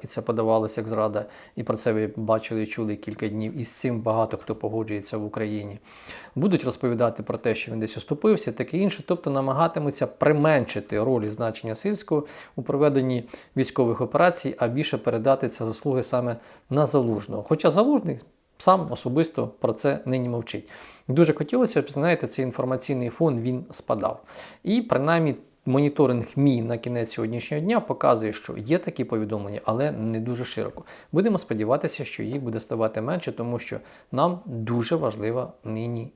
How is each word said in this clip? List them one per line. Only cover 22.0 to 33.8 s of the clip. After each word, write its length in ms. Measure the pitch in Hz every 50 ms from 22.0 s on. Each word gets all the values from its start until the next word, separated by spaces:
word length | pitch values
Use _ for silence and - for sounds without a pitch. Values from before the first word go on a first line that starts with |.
| 147 170 170 160 -
цей 180 | 120 - - 131
інформаційний 640 | 127 120 - 127 127 131 127 - - 139 127 123 120
фон, 300 | - - 165 160 131 117
він 260 | 113 127 127 127 - -
спадав. 520 | - - - - 123 107 90 - - - - - - - - - - - -
І 180 | 170 214 240
принаймні 540 | 220 226 - 127 139 156 170 170 160 147 120 - - _ _ _ _
моніторинг 600 | - 127 139 147 143 147 - 147 123 123 120 110 - -
мі 260 | 139 143 143 127 120
на 160 | 113 117 120
кінець 360 | 113 - 123 123 120 113 113 -
сьогоднішнього 500 | - 113 110 117 120 113 - 151 151 160
дня 160 | 196 233 277
показує, 540 | - - - - - 139 123 110 110 107 104
що 240 | - - - -
є 200 | - 104 117 160
такі 260 | 180 180 - - - 123
повідомлення, 580 | - 117 110 107 104 113 104 101 101 104 - -
але 260 | - 110 120 143 151
не 280 | 139 113 110 113 113 113
дуже 260 | 113 120 123 120 123
широко. 380 | - - 110 104 98 - - - - - - - _
Будемо 260 | - 156 196 233 202
сподіватися, 680 | 180 - - 117 107 107 110 127 143 - 160 - - 139
що 180 | - - - 110
їх 180 | 110 131 143
буде 180 | 131 120 110 107
ставати 420 | - - 120 113 110 110 110 110
менше, 300 | 110 131 175 180 - 135
тому 280 | 113 - 117 120 120 117
що 200 | - - 123 120